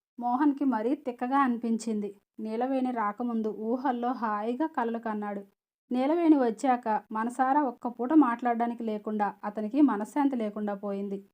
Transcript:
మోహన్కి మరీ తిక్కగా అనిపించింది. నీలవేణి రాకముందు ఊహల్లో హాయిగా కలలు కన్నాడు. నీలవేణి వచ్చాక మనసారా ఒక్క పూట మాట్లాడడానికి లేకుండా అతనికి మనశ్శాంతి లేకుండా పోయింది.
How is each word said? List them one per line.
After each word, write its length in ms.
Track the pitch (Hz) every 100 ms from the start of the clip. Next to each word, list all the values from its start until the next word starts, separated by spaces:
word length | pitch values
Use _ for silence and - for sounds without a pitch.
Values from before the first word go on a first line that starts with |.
| _ -
మోహన్కి 440 | 240 247 302 277
మరీ 300 | 277 226 226
తిక్కగా 440 | 277 - 247 247 269
అనిపించింది. 760 | 269 233 233 220 226 214 202 - _ -
నీలవేణి 500 | 220 220 254 269 254
రాకముందు 580 | 240 208 202 240 226 220
ఊహల్లో 640 | 196 220 247 269 247 240
హాయిగా 540 | 240 226 208 220 247 311
కలలు 320 | 311 233 226
కన్నాడు. 440 | 226 214 208 202 202 _ _ _ -
నీలవేణి 440 | 247 262 339 339 294
వచ్చాక 640 | 240 208 269 247 233 214 -
మనసారా 500 | 220 226 247 262 277
ఒక్క 240 | 277 233 247
పూట 260 | 233 240
మాట్లాడడానికి 720 | 311 262 233 247 233 233 233
లేకుండా 500 | 226 214 214 214 202 202
అతనికి 360 | 208 208 214 262
మనశ్శాంతి 560 | 285 208 214 294 277 262
లేకుండా 380 | 214 214 208
పోయింది. 500 | 202 202 196 202 196 196